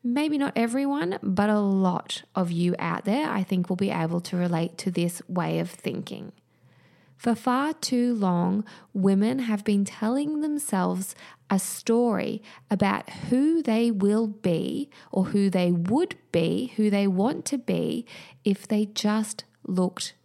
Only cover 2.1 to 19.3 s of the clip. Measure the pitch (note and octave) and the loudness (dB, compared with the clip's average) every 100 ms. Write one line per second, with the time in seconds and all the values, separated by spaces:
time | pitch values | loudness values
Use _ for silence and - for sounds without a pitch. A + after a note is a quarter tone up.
2.1 | - - - F3 E3+ F3 F3 E3+ E3+ - | -10 -6 -2 0 2 0 0 -2 -4 0
3.1 | A#3+ D4+ G3+ F#3 F#3 F3+ F3+ G3 E3+ E3 | 0 0 -2 0 0 0 -2 -2 0 0
4.1 | E3+ F3 F3+ F3 E3+ E3+ - - F3 F3 | -2 -2 -2 0 0 -2 -4 -4 0 -2
5.1 | F3 - F3+ D#3+ E3 F3 - - - - | -4 -6 -4 -2 -2 -4 -6 -8 -8 -10
6.1 | - - - _ _ _ _ _ _ _ | -12 -14 -18 _ _ _ _ _ _ _
7.1 | _ - A3 - B3 C#4+ D#4 - B3 A#3+ | _ -4 -2 0 0 -2 -4 -2 0 0
8.1 | A#3 G3 F3 F3 G3 G#3+ - - G3 F#3+ | 0 0 2 0 0 -4 -12 -10 0 2
9.1 | G3 G#3+ C4 A#3+ G#3 G#3 G3+ G3 - G#3+ | 4 2 0 -2 -2 0 0 0 -2 -2
10.1 | C4 D4 D4+ D4+ D4 - F#3+ F3+ F3+ F#3+ | -2 -2 -2 -2 -4 -2 0 0 -2 -6
11.1 | - - - _ F#3+ - - - A#3 A#3+ | -12 -20 -20 _ -2 -2 -8 0 2 4
12.1 | G#3 - G#3+ - - _ G3 G3 G3 - | 2 -2 -6 -10 -20 _ 0 2 0 -4
13.1 | - - B3 D4 E4 D4 A3+ A#3 G#3 G3+ | -12 0 2 4 2 2 2 2 2 2
14.1 | G#3+ A3+ G#3+ F#3 E3 - - C#4+ - - | 2 0 -2 0 0 0 -4 -8 -12 -6
15.1 | - F#3 G3+ G3 F#3 F3+ F3 F3 A#3+ F#4 | -2 2 2 2 4 2 2 2 2 0
16.1 | - _ E3+ D#3+ F3+ B3 - G#3+ G3+ G3 | -4 _ 0 2 0 -4 0 2 2 2
17.1 | F#3 G#3+ E4+ - C#4 - F3+ D#3 - A#3 | 2 0 -2 -4 -6 -2 -2 -2 -4 -8
18.1 | - - - - F#3+ - G#3+ G#3 G#3+ G#3 | -18 -20 -6 -2 -2 0 -2 -2 -2 -2
19.1 | G#3+ G#3+ | 0 -2